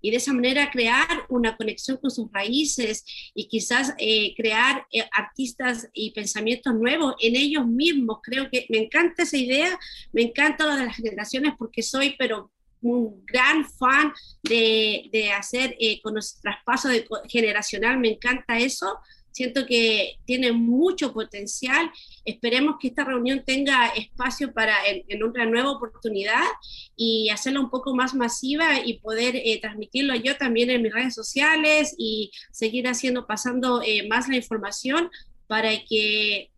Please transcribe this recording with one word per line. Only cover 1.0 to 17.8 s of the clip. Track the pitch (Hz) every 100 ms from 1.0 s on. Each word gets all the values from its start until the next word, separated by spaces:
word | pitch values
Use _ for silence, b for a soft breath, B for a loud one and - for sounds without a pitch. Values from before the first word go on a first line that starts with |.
| 320 320 -
una | 247 233 226
conexión | 214 214 - 262
con | 277
sus | 240 214
raíces | 196 202 254 302 - 226 214 B B B
y | - 214
quizás, | 220 - 240 269 -
eh, | 220 220 208 -
crear, | 226 220 247 277 -
eh, | 226 226
artistas | 202 208 - 262 - 254 240 233
y | - 214
pensamientos | 220 202 220 214 240 269 226
nuevos | 233 311 294 -
en | 226 240
ellos | 285 302 240
mismos. | 233 320 294 233 214
Creo | - 254 269
que | 254 247
me | 226
encanta | 220 302 349 339
esa | 339 285
idea, | 247 262 339 359 B B B
me | -
encanta | 233 233 302 302 311
lo | 285
de | 247
las | 233
generaciones | 226 196 214 262 294 -
porque | 226 -
soy, | 226 269 277 269
pero | 254 214 - _ _ _
un | 240 247 220 196 -
gran | 247 262 320
fan | 294 - 254 269 302 B B B
de, | - 233 226 220 220 208 -
de | 220 208
hacer, | 202 196 247 262 -
eh, | 226 214
con | 214 214
los | 202 -
traspasos | 208 196 - 254 269
de | 240 233
co-, | 208 -
generacional, | 240 220 208 208 202